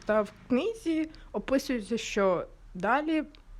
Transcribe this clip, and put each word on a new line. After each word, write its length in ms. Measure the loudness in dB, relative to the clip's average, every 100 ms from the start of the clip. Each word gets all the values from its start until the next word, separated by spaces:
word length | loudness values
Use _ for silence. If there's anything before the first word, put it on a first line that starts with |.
| 0
та 160 | 2
в 120 | 2 -4 0
книзі 600 | 0 0 -4 -2 -2 -2 -8 -8
описується, 640 | -6 0 0 0 -4 -2 -4
що 480 | -2 2 2 2 -2 -12 -16
далі 500 | -4 2 2 2 -2 -2 -10 -20